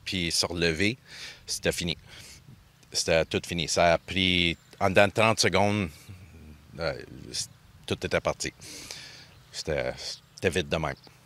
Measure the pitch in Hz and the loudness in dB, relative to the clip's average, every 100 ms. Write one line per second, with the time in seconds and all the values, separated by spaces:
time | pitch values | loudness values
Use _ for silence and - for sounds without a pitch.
0 | - 95 85 - - 87 85 80 101 127 | -6 -2 -2 0 -2 0 2 2 0 -2
1 | - - - - - - 85 - 85 - | -10 -18 -16 -16 -10 -4 -2 -2 -2 -4
2 | - - - - - - - _ - - | -10 -20 -20 -20 -20 -20 -20 _ -10 -4
3 | - 82 80 101 - 85 76 - 85 82 | 2 4 2 -2 -4 -4 -2 4 4 4
4 | - 90 92 90 85 82 _ - 98 92 | 0 0 4 4 2 0 _ -2 2 6
5 | 101 104 110 110 101 90 104 104 87 - | 6 6 4 4 2 4 2 2 -2 -8
6 | - 98 - - - - - - 80 64 | -20 -20 -20 -20 -20 -20 -18 -8 -6 -6
7 | - - - - - - - - - - | -10 -16 -12 -10 -10 -12 -20 -14 -8 -6
8 | 92 85 - 73 78 - - - - - | -2 -2 -2 -4 -6 -10 -16 -18 -16 -16
9 | - - - - - - - 73 62 65 | -16 -20 -20 -20 -16 -10 -4 -4 -4 -6
10 | - - - - 95 92 73 85 78 67 | -10 -14 -16 -4 -2 0 0 -2 -2 -6
11 | - - | -14 -20